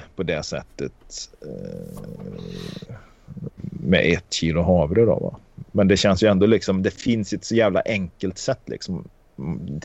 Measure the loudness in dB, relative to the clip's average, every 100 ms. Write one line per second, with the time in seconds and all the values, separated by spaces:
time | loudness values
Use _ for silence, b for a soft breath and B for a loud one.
0 | -12 -6 -2 -2 -4 -8 -8 -8 -8 -10
1 | -18 -16 -16 -16 -14 -12 -10 -12 -12 -14
2 | -14 -14 -12 -12 -12 -12 -12 -14 -14 B
3 | B B B -14 -14 -10 -12 -6 2 4
4 | 4 2 -2 -4 0 2 4 4 4 4
5 | 4 2 -2 -8 -16 -20 -4 2 6 6
6 | 4 4 4 6 6 4 2 0 0 -2
7 | 0 0 -2 -6 0 4 4 2 0 -2
8 | -4 -4 -6 -4 -4 -4 -6 -10 -6 -8
9 | -8 _ _ -8 -6 -6 -6 -8